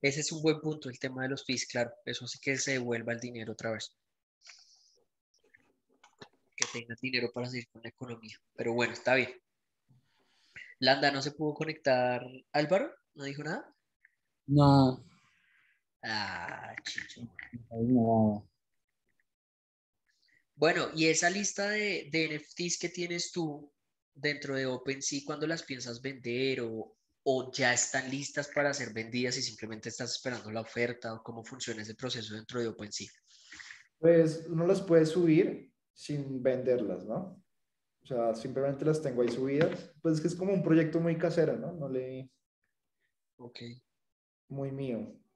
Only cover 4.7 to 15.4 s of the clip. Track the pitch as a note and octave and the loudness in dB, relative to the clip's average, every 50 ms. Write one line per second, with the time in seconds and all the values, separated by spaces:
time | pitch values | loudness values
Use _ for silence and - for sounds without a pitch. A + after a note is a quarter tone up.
4.7 | _ _ _ _ _ _ _ _ _ _ _ _ _ _ _ _ _ _ _ _ | _ _ _ _ _ _ _ _ _ _ _ _ _ _ _ _ _ _ _ _
5.7 | _ _ _ _ _ _ _ - _ _ - - _ _ _ _ _ - - - | _ _ _ _ _ _ _ -20 _ _ -20 -20 _ _ _ _ _ -4 -4 -2
6.7 | - A#2+ A#2 A#2 A#2 - - C3 B2+ B2 A#2+ A2+ - B2 A#2+ B2 B2+ B2+ A#2 _ | -2 -8 -8 -8 -12 -8 -6 -4 -2 -2 -2 -2 -4 -4 -6 -6 -6 -8 -10 _
7.7 | _ A2 A2+ A#2 - _ C3 B2 A#2 A2+ - A2 - - _ _ _ - A#2+ A#2 | _ -16 -16 -16 -14 _ -12 -12 -12 -14 -14 -18 -20 -20 _ _ _ -6 -2 -2
8.7 | A2+ A#2+ A#2+ A2+ G#2+ - - - B2+ C3 A#2+ - - - _ _ _ _ _ _ | 0 2 0 0 -2 -2 0 2 4 4 2 0 -4 -16 _ _ _ _ _ _
9.7 | _ _ _ _ _ _ _ _ _ _ _ _ _ _ _ _ _ - - - | _ _ _ _ _ _ _ _ _ _ _ _ _ _ _ _ _ -20 -20 -20
10.7 | - _ - B2+ C3+ C#3 D3 C#3+ C#3 C3+ B2+ D3 C#3+ - D#3 D3+ D3 - D#3 D#3 | -10 _ 4 4 6 6 6 2 2 2 -4 -4 -4 -2 -2 -2 -2 -2 -6 -6
11.7 | D3+ - _ C#3+ C3 B2+ B2 B2 B2 B2 A#2+ B2 B2+ C3 _ _ _ D3 D3+ D3+ | -8 -2 _ 2 4 4 4 2 0 -2 -4 -8 -14 -18 _ _ _ 0 2 4
12.7 | F3+ G3 C4 E4 - _ _ _ _ D#3 C#3 C#3 C#3 C#3 D3 D3+ E3+ A#3+ E4 - | 2 2 2 0 -8 _ _ _ _ -10 -10 -8 -8 -8 -6 -6 -6 -6 -8 -12
13.7 | _ _ _ _ _ _ _ _ _ _ _ _ _ _ _ - C#3 D3 C#3+ C#3+ | _ _ _ _ _ _ _ _ _ _ _ _ _ _ _ 4 6 8 10 10
14.7 | C#3 C#3 C3+ C3 B2+ - - - _ _ _ _ _ _ | 10 10 8 8 6 0 -8 -20 _ _ _ _ _ _